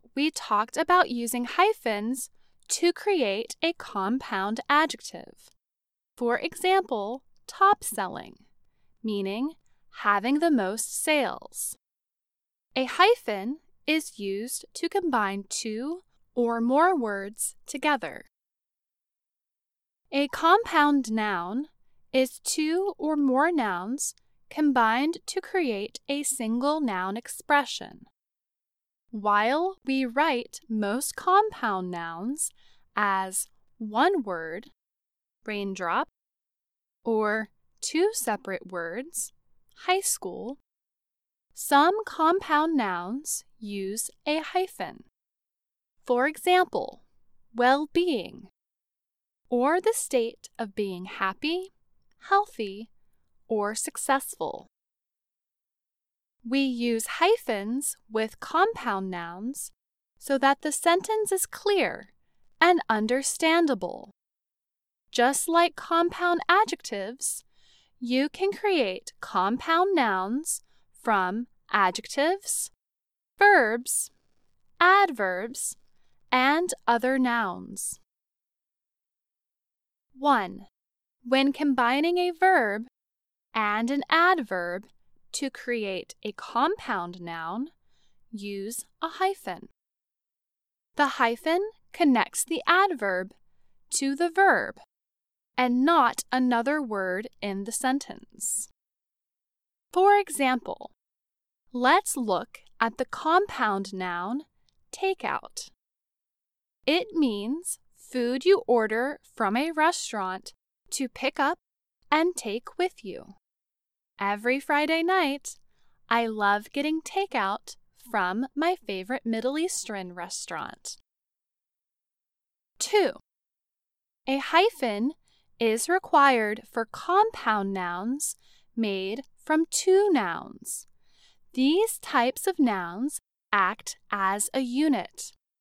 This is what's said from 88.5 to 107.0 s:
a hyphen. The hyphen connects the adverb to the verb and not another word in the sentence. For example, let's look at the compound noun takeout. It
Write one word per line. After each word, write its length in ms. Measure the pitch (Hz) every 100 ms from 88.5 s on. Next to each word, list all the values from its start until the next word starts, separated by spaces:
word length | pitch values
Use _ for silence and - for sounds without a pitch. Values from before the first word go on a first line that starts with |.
| 202 196 233 - -
a 60 | 330
hyphen. 600 | - 381 392 - 170 - _ _ _ _ _ _ _ _ _ _ _ _ -
The 100 | 277
hyphen 540 | - 240 233 311 349 415 - _
connects 520 | - 311 240 - -
the 180 | - 330 -
adverb 640 | 359 403 294 202 180 190 - _ _ _ _ - -
to 200 | 269 277
the 140 | 349
verb 500 | 330 392 226 - - - _ _ _ _ _ _ -
and 260 | 254 247
not 400 | 277 339 240 - -
another 480 | 254 247 233 233 302
word 480 | 254 202 185 185 233 -
in 220 | 202 196
the 80 | 202
sentence. 960 | - 254 277 - - - - - - - _ _ _ _ _ _ _ _ _ _ _ _
For 240 | 359 392 403
example, 720 | 392 294 262 254 - - - _ _ _ _ _ _ _ _
let's 460 | 247 247 349 - 285
look 440 | 220 180 - - _ -
at 160 | 226 -
the 80 |
compound 880 | 254 - 311 349 403 - 220 196 196
noun 520 | 190 185 175 190 269 - _ _ _ _
takeout. 800 | - 381 381 - 139 - - - _ _ _ _ _ _ _ _ _ _ _ -
It 220 | 320